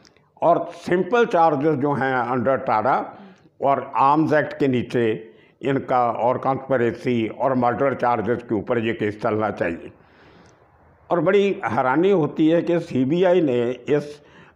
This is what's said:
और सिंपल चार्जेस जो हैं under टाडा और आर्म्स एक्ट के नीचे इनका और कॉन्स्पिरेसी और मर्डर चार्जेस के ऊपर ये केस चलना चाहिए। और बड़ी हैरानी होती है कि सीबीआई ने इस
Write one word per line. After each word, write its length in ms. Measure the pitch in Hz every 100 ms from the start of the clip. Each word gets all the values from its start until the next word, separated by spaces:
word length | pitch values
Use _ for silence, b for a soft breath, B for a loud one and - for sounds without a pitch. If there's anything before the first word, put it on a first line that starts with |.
| b b b _
और 280 | 147 170 -
सिंपल 540 | - - 180 180 240 233
चार्जेस 500 | 175 165 147 151 147
जो 180 | 143
हैं 380 | 139 135 131 120
under 260 | 127 117 131
टाडा 560 | - 110 110 165 - B B B B _
और 300 | 135 135 - 113
आर्म्स 380 | 135 151 151
एक्ट 200 | 147 139 -
के 100 | 143
नीचे 640 | 127 98 127 117 110 B B B B
इनका 500 | - 135 135 127 120
और 260 | 107 113 123
कॉन्स्पिरेसी 880 | 135 131 - 135 117 107 135 120 110
और 260 | - 135
मर्डर 400 | 131 120 110 139
चार्जेस 500 | 123 120 120 101 120
के 120 | - 110
ऊपर 240 | 90 120
ये 140 | 113
केस 280 | 110 107 104
चलना 280 | 120 107 107
चाहिए। 420 | 98 92 82 - - b b b b b b _ _ _ _ _
और 80 | 170
बड़ी 420 | 165 202 196 180 113
हैरानी 460 | 110 127 139 185
होती 380 | 196 147 147 156
है 120 | 170
कि 180 | 156 170
सीबीआई 640 | 156 127 131 170 180 180
ने 300 | 156 123 120
इस 500 | 127 - 147 147 147 B B B